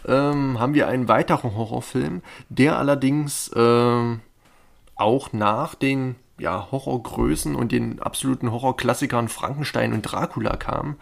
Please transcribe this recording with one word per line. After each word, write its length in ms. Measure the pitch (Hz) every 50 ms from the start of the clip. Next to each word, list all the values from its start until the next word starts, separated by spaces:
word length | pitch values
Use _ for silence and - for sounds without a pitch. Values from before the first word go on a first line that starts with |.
| -
ähm, 520 | - 123 135 143 147 147 143 139 135 127 110
haben 160 | 120 135 147
wir 140 | 143 - -
einen 200 | 120 131 123 -
weiteren 460 | 110 127 170 - 170 - - 120 98
Horrorfilm, 680 | 110 117 107 120 123 - - - 131 143 156 175 180 - - - - - -
der 300 | - - 127 156 - -
allerdings, 720 | - 143 143 135 131 131 143 151 147 143 143 - - - -
ähm, 680 | 117 117 120 120 120 120 120 120 120 117 120 117 113 - _ _ _ _ _ _ _ _ _ _ _ _ - -
auch 360 | - 98 107 123 135 - -
nach 420 | - 107 104 101 107 120 151 160 -
den, 420 | - 139 135 135 135 131 127 123 - _ _ _ -
ja, 300 | - 80 87 - - -
Horrorgrößen 840 | 135 135 - - 135 120 117 - - 120 120 127 156 - - 156 143
und 180 | 127 120 113
den 280 | 120 120 117 117 - -
absoluten 500 | - - - - - 135 131 131 - 117
Horrorklassikern 760 | 110 101 - 127 127 - - 120 123 - 143 127 120 120 117 113
Frankenstein 640 | - - - - 139 147 143 - - 120 117 113 113
und 80 | 110
Dracula 540 | 107 - - - - - - - - - -
kam. 400 | - - - - - - 147 147 -